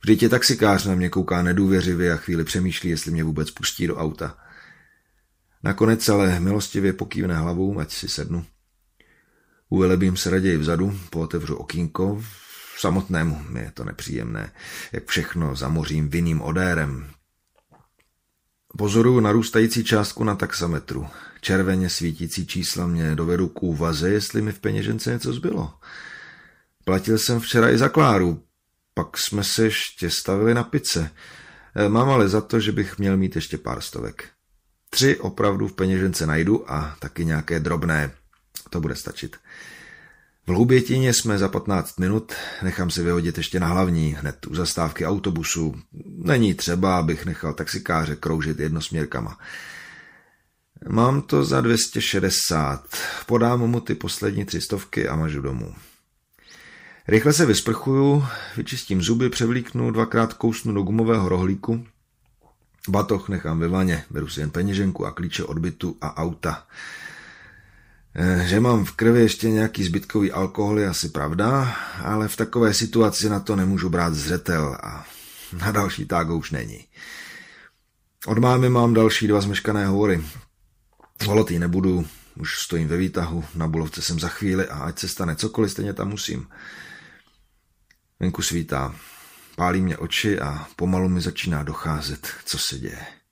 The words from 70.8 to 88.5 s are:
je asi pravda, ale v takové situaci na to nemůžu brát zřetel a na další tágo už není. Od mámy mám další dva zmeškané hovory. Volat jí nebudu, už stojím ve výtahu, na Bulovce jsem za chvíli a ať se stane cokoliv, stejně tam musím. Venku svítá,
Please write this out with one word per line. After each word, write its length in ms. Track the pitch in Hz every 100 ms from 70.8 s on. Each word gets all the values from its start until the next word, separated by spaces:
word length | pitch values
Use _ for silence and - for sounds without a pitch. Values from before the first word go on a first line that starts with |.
je 80 | 101
asi 220 | 82 85
pravda, 680 | 76 73 85 107 135 131 110 - -
ale 240 | 82 107 107
v 80 | -
takové 380 | 113 120 117
situaci 560 | 101 117 117 110 101 104
na 100 | 104
to 160 | - 101
nemůžu 340 | 95 95 90
brát 240 | 87 85
zřetel 640 | 78 73 87 - 85 76 65
a 220 | 50 - - - - - - 90
na 120 | 90
další 340 | 104 101 - 101
tágo 320 | 90 82 85
už 140 | -
není. 360 | 73 55 53 - - - - - - - - - _ _ _ _ _ -
Od 120 | 110
mámy 320 | 123 127 127
mám 240 | 123 117
další 340 | 113 113 107 107
dva 140 | 104
zmeškané 460 | 98 101 - 107 98
hovory. 360 | 98 104 87 76 - - _ _ _ _ _ _ _ 107
Volat 260 | 104 104
jí 80 | 85
nebudu, 460 | 85 90 92 90 78 - - -
už 140 | 78 - -
stojím 220 | 85 80
ve 100 | 85
výtahu, 480 | 92 78 85 85 78 80
na 120 | 80
Bulovce 340 | 80 80 -
jsem 180 | - 85
za 80 | 85
chvíli 400 | - 104 92 95
a 100 | 73
ať 220 | 71 -
se 80 | 95
stane 280 | - 90 78
cokoliv, 360 | 110 - 107
stejně 220 | - 101
tam 160 | 98 98
musím. 380 | 104 - - - - - - - - - - _ _ _ _ _ _ _ _ _ _
Venku 180 | 90 80
svítá, 540 | -